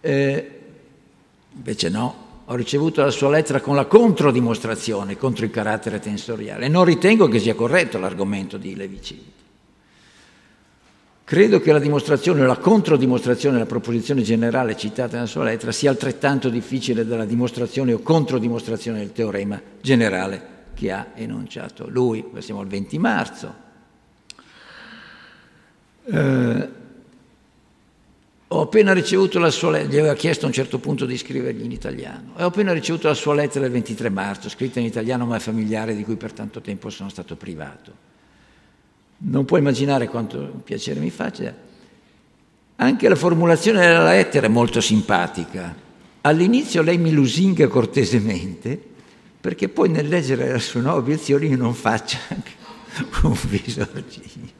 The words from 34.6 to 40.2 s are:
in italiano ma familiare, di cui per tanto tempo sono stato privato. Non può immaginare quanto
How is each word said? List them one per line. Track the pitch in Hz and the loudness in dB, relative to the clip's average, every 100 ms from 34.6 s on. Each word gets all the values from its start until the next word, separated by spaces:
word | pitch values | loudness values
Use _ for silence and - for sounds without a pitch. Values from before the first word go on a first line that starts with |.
| 131 123 | -6 -4
in | |
italiano | 117 113 110 123 | -4 -4 -4 -4
ma | 120 113 | -2 -4
familiare, | 110 110 107 110 110 107 | -4 -4 -2 -4 -4 -6
di | |
cui | 104 110 | -6 -6
per | 110 | -8
tanto | - 104 113 | -12 -12 -12
tempo | - 98 107 | -12 -12 -12
sono | - 98 | -12 -14
stato | 95 - | -14 -14
privato. | 82 - 80 71 73 - - _ _ _ _ _ _ _ _ _ _ _ _ | -14 -14 -12 -14 -16 -20 -20 _ _ _ _ _ _ _ _ _ _ _ _
Non | - 139 | -4 -2
può | 135 175 | 2 2
immaginare | 143 123 139 139 113 | 2 0 0 0 -2
quanto | 120 | -4